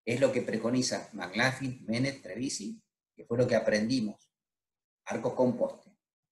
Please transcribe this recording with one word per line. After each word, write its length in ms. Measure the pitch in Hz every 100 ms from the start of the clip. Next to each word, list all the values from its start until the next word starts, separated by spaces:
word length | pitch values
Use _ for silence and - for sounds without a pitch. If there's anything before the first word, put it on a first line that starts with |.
| -
es 140 | 123
lo 120 | 131
que 120 | 120
preconiza 680 | 123 110 113 127 127 95 -
McLaughlin, 720 | 101 90 107 131 127 135 123 -
Bennett, 360 | 117 139 135
Trevisi, 580 | - 101 135 - - - _ _ _ -
que 100 | -
fue 140 | 120
lo 80 | 120
que 80 | 110
aprendimos. 760 | 110 107 113 131 107 - _ _ _ _ _ _ _ _ -
Arco 300 | 113 123 -
con 220 | 127 -
poste. 400 | - - - _ _ _ _